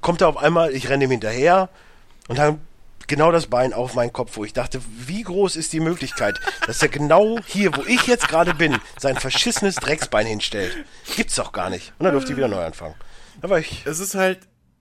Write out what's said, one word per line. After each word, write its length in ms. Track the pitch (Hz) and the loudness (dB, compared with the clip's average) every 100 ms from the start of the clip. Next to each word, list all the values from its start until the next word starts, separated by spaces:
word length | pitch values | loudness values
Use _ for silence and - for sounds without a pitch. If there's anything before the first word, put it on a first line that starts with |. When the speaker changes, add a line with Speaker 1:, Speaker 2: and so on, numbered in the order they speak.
Speaker 1:
kommt 200 | - 175 | -2 4
er 80 | 170 | 4
auf 80 | - | 4
einmal, 360 | 151 170 165 | 2 4 2
ich 160 | 131 123 | 0 0
renne 140 | 139 | 2
ihm 80 | 135 | 2
hinterher, 580 | 123 107 120 156 185 185 - - - - - - | 0 -2 2 4 6 2 -6 -20 -20 -20 -18 -6
und 120 | 127 | 2
dann 200 | 147 151 - - - - - | 2 2 -6 -20 -20 -14 -4
genau 260 | 143 165 | 2 4
das 140 | 170 143 | 4 2
Bein 240 | 123 131 | 2 2
auf 220 | 110 127 | 0 -4
meinen 200 | 120 120 | -2 -2
Kopf, 220 | - 120 - | -2 -8 -8
wo 100 | 104 | -8
ich 80 | |
dachte, 280 | - 123 131 113 113 127 | -6 -4 -6 -10 -12 -10
wie 160 | 196 | -8
groß 340 | 226 180 190 160 | -4 0 0 0
ist 160 | 160 | -4
die 80 | 160 | -2
Möglichkeit, 600 | 160 175 131 - 107 - - | 0 -2 -6 -2 -2 -2 -6
<laughs> 120 | - 110 | -4 -4
dass 160 | 113 | 0
er 60 | 151 | 0
genau 480 | 139 147 165 214 233 - | 2 4 6 4 0 -4
hier, 300 | 190 196 139 | 0 2 0
wo 80 | 165 | 0
ich 220 | 247 - | 2 2
jetzt 200 | 240 147 | 2 2
gerade 280 | 160 175 156 | 2 2 2
bin, 240 | 160 135 - - | 2 0 -4 -4
sein 180 | 139 127 | -2 -2
verschissenes 600 | 117 - 240 - 196 180 | -2 0 0 0 0 -2
Drecksbein 500 | - 156 - 107 113 | -2 -4 0 0 0
hinstellt? 500 | 104 - 107 92 107 95 - - - | -2 -4 -4 -6 -6 -12 -16 -8 -6
Gibt's 200 | 226 - | -2 -4
doch 160 | - | -4
gar 180 | 95 90 | -4 -6
nicht. 240 | 92 - - | -6 -10 -2
Und 60 | 170 | 0
dann 80 | |
durfte 180 | 143 131 | 0 -2
ich 60 | 127 | -2
wieder 100 | 127 | -2
neu 160 | 98 | -2
anfangen. 320 | 82 - 82 - - - - - | -4 -8 -14 -14 -16 -18 -20 -10
Da 80 | 180 | -2
war 100 | 180 | -2
ich 240 | 156 - 135 | -2 -8 -8
Speaker 2:
Es 140 | 156 | -6
ist 160 | 190 196 | -4 0
halt, 240 | 190 185 _ _ _ _ | 0 0 _ _ _ _